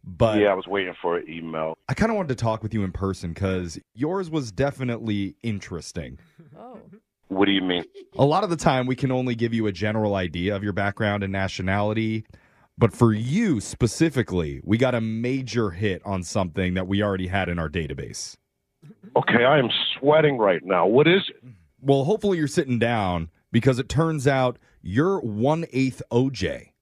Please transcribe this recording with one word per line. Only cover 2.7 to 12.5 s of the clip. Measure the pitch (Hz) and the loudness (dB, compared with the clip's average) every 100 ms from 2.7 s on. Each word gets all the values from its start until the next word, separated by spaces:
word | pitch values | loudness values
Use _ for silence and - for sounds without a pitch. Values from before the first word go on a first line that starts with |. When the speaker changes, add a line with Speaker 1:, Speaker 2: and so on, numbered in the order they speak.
Speaker 1:
you | 107 | -4
in | 98 | -4
person | - 98 92 87 | -4 -6 -4 -8
'cause | 78 95 92 87 - _ | -6 -4 -4 -6 -12 _
yours | 110 151 190 175 | -6 -4 -4 -4
was | 156 120 | -4 -6
definitely | 95 139 139 127 113 113 104 98 - | -2 -2 -2 -6 -4 -2 -2 -4 -6
interesting. | 117 101 - 87 - - 67 67 _ _ 160 - | -6 -6 -8 -10 -10 -10 -10 -14 _ _ -20 -20
Speaker 3:
Oh. | 240 226 - 208 _ _ _ | -20 -20 -20 -20 _ _ _
Speaker 2:
What | 95 143 | 2 4
do | |
you | 196 | 4
mean? | 92 87 82 - - - | 2 -2 -4 -14 -14 2
Speaker 1:
A | |
lot | 143 165 | 4 4
of | 208 | 0
the | 165 | 0
time, | 165 131 127 | 2 2 0
we | 127 | -2
can | 131 | -2
only | 127 127 | 0 -2
give | 117 117 | -2 -2
you | 113 107 | 0 -2
a | |
general | 90 107 107 107 98 | -2 -4 0 0 0
idea | 92 82 92 | -2 -2 -2
of | 98 | -2
your | 101 | -4
background | 95 101 - 107 101 | -2 -4 -2 -2 -2
and | 98 | -2
nationality. | 98 95 - 92 98 104 107 110 110 - - _ | -2 -4 -4 -2 0 0 0 -2 -4 -8 -20 _